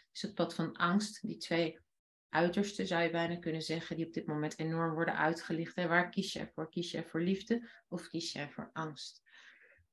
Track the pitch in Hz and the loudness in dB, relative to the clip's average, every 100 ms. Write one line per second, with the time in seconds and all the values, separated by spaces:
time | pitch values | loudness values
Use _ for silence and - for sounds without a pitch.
0 | - - - - 170 - 160 - 170 196 | -18 -8 -4 0 0 0 -2 2 4 4
1 | - - - - - 165 165 - _ _ | 2 -2 -8 -8 0 2 2 -2 _ _
2 | _ _ _ 160 175 185 202 - 190 170 | _ _ _ 4 4 4 0 0 0 2
3 | 170 170 170 170 170 156 156 160 165 165 | 2 2 0 -2 -2 -2 -2 -4 -2 -4
4 | 165 - - 151 151 - 160 165 165 156 | -4 -4 -2 -2 -2 -2 -2 2 2 2
5 | 165 160 156 165 - 160 165 - 170 170 | 0 2 2 2 -2 -4 -2 -2 4 4
6 | 175 - 190 - - - 156 - 170 160 | 4 0 -2 -4 -6 -6 -6 -4 -4 -4
7 | 165 160 175 190 - 240 - - _ 170 | -4 0 2 2 2 -2 -2 -14 _ -8
8 | - 160 - 143 143 - 151 - 160 147 | -6 -6 -6 -6 -8 -8 -10 -6 -6 -8
9 | - - _ - - - - - _ | -12 -16 _ -20 -20 -20 -20 -20 _